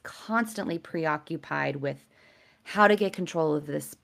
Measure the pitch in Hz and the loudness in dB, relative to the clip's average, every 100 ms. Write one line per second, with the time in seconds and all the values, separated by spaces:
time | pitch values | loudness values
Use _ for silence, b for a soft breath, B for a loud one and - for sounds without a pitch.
0 | - - - 226 220 202 190 170 - 170 | -16 -14 -2 0 0 -4 -4 -4 -4 -2
1 | 156 151 - 165 - 147 139 139 139 139 | 0 -2 -4 -8 -4 -2 -2 -2 -4 -6
2 | - b b b b b - 202 208 208 | -12 b b b b b -4 6 6 6
3 | 196 - 180 170 160 151 147 147 143 - | 2 -2 -2 0 2 2 -2 -6 -6 -12